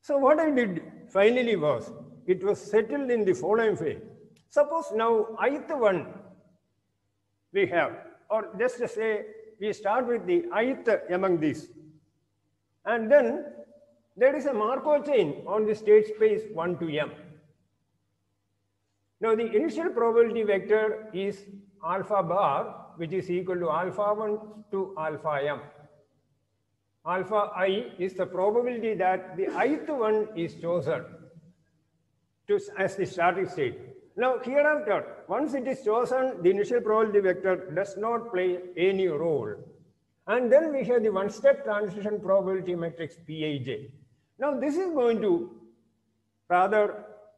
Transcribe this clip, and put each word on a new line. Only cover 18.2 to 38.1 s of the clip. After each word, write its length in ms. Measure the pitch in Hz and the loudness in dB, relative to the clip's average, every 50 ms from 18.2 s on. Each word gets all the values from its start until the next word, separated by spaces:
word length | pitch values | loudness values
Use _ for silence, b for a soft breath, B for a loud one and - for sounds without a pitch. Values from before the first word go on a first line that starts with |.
| _ _ _ _ _ _ _ _ _ _ _ _ _ _ _ _ _ _ _ _ | _ _ _ _ _ _ _ _ _ _ _ _ _ _ _ _ _ _ _ _
Now 160 | 196 226 220 | 0 2 2
the 180 | 220 233 220 214 | 2 0 2 2
initial 360 | 214 302 330 214 311 233 - | 2 2 2 -2 -2 -4 -2
probability 540 | - 233 233 233 226 233 233 226 214 233 214 | 0 2 2 4 6 6 4 4 2 -2 0
vector 680 | 208 202 190 170 - 208 220 214 214 214 - - - - | 2 0 0 2 2 2 4 4 0 -2 -4 -10 -10 -6
is 300 | 180 196 202 202 - - - - - - _ _ _ - | -4 -4 -4 -6 -8 -16 -20 -20 -20 -20 _ _ _ -4
alpha 380 | 165 180 196 180 - 214 196 180 | -4 -2 -2 -2 0 0 0 2
bar, 600 | 160 175 196 196 147 139 156 226 - - - - - - | 2 2 2 2 2 2 0 -2 -4 -10 -14 -18 -20 -12
which 180 | 156 170 156 185 | -10 -8 -6 -4
is 160 | 185 - - | -6 -4 -2
equal 240 | 175 180 180 185 185 | -4 -4 -2 -4 -4
to 140 | 175 175 160 | -2 -2 -2
alpha 440 | 151 165 180 185 - 208 208 208 214 | -2 -2 -2 -4 -4 -2 -2 0 0
one 260 | 214 220 214 214 214 214 - - - - _ | -2 -2 -4 -4 -6 -8 -14 -20 -20 -14 _
to 220 | - 196 190 190 - | -6 -6 -4 -6 -6
alpha 440 | 156 156 156 156 147 151 156 147 139 139 | -6 -6 -6 -6 -4 -4 -4 -2 -2 -2
M. 140 | 147 143 117 113 - - - - _ _ _ _ _ _ _ _ _ _ _ _ _ _ _ _ _ _ _ _ _ _ _ _ | -2 -4 -6 -10 -18 -20 -20 -20 _ _ _ _ _ _ _ _ _ _ _ _ _ _ _ _ _ _ _ _ _ _ _ _
Alpha 460 | 160 180 190 185 190 220 208 208 - - | -4 -4 -4 -2 0 0 0 0 0 -2
I 380 | 180 185 196 190 208 247 - - | 0 0 2 0 0 -4 -8 -8
is 160 | - 175 190 185 | -6 -6 -6 -2
the 120 | - 185 | -4 -4
probability 680 | - 185 175 185 208 214 240 240 247 247 226 226 220 214 | -4 -2 0 0 2 2 2 0 0 -4 -2 -2 -2 0
that 420 | 175 185 185 190 185 185 - - | 2 2 2 2 0 -4 -10 -6
the 80 | 170 190 - 156 | -4 -4 -4 0
ith 320 | 175 208 262 302 302 - - | 0 0 0 0 -2 -2 -6
one 380 | 302 262 220 214 214 214 208 214 - | -2 0 2 2 2 2 0 -2 -4
is 200 | 170 170 156 156 | -6 -6 -6 -8
chosen 500 | - 165 170 175 175 - 151 156 123 - - - - - - - - _ - _ _ _ _ _ _ _ _ _ _ _ _ _ _ _ _ _ _ _ | -8 -4 -2 -2 -2 0 -2 -2 -2 -4 -10 -18 -20 -20 -20 -20 -20 _ -20 _ _ _ _ _ _ _ _ _ _ _ _ _ _ _ _ _ _ _
to, 120 | - 208 196 202 - - | -2 -2 -2 -2 -6 -4
as 200 | 185 190 180 - | -2 -2 -2 -2
the 80 | 202 180 | -4 -6
starting 420 | - - 175 170 180 175 190 185 | -4 -2 2 2 2 2 0 -4
state. 320 | - - 160 139 117 - - - - - - - _ _ | -4 -2 -4 -4 -4 -4 -8 -16 -18 -20 -20 -20 _ _
Now 220 | 190 247 262 254 226 - | -2 0 0 0 -2 -4
hereafter, 640 | 240 262 285 294 302 302 294 - 226 196 156 - - - - - - | 0 2 2 4 4 2 0 0 0 -2 -2 -2 -6 -14 -16 -8 -4
once 240 | 185 240 302 277 262 | -2 -2 -2 -2 -4
it 120 | 269 240 | -4 -2
is 160 | 220 208 - - | -4 -6 -2 -2
chosen, 600 | 208 214 233 247 - 254 262 262 262 233 170 165 | 0 2 2 0 0 0 0 0 -2 -2 2 4
the 60 | 180 | 4
initial 320 | 196 202 202 - 240 240 | 4 4 0 0 0 0
probability 400 | - 214 214 220 220 214 202 202 | 2 2 4 4 2 4 4 4
vector 500 | 196 185 180 185 - 190 185 175 - - 151 | 4 4 0 0 0 -2 -2 -2 -4 -6 -4
does 220 | 175 202 196 - | -4 -4 -4 -6
not 380 | 190 208 226 | -6 -4 -2